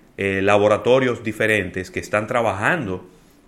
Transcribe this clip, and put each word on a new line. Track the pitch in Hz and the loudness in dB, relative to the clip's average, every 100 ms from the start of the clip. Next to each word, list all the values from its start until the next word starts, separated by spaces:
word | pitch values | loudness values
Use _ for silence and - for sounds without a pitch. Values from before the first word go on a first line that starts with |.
| _ - | _ -6
eh, | 98 98 | -2 0
laboratorios | 98 104 104 104 101 131 127 113 | 4 4 4 4 4 2 2 -4
diferentes | 107 107 110 107 90 92 90 | -6 -2 0 0 -2 -6 -8
que | 87 | -10
están | - 104 110 | -4 -4 -2
trabajando | 120 113 95 120 175 104 92 - _ _ _ | -2 -2 -2 -2 -2 -4 -8 -10 _ _ _